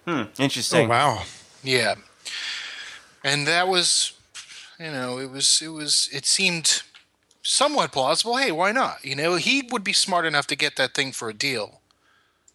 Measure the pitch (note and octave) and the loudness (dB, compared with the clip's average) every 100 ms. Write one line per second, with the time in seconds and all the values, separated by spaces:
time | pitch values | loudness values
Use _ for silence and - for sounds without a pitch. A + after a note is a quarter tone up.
0 | - D#3 G2+ - C#3 C3 A2 C3 A2+ A#2 | -4 -2 -2 0 0 0 0 2 4 4
1 | C#3+ A2 - - - - C3 B2+ A2 F#2+ | 4 0 -6 -14 -20 -10 0 2 2 -2
2 | - _ - - - - - - - - | -8 _ -12 -8 -8 -8 -10 -14 -14 -18
3 | - - C#3 C#3+ D3 E3+ F#3 F#3 E3 - | -20 -6 0 0 2 2 4 2 2 2
4 | - - _ - - - - - D#3+ C#3 | 0 -4 _ -18 -16 -18 -18 -12 -8 -6
5 | B2+ B2+ C3 C3+ C3+ - D#3+ D#3+ D3 - | -4 -6 -8 -2 2 2 0 -6 0 0
6 | - C#3+ - - F#3+ E3+ D3+ - - - | 0 -2 0 2 2 2 0 0 -2 -18
7 | _ _ _ _ - - C#4+ C#4 E3 C#3+ | _ _ _ _ -2 2 2 2 0 2
8 | C3 D#3+ A3+ A#3+ C4+ D#3 F#3+ A#3 A3+ - | 2 2 0 0 0 2 0 2 0 -2
9 | C3+ C3+ D#3+ F3 G3 C4+ B3 B3 G3 F3+ | -8 -2 0 2 2 0 0 -4 0 0
10 | - F3+ E3 D3 C3+ C#3+ D3 - B2+ - | 2 2 2 0 0 0 -2 0 0 0
11 | C3+ - A#2 G#2 C#3 A#2+ G2+ - _ _ | -2 -4 -8 -4 -4 -2 -6 -10 _ _
12 | _ _ _ _ _ | _ _ _ _ _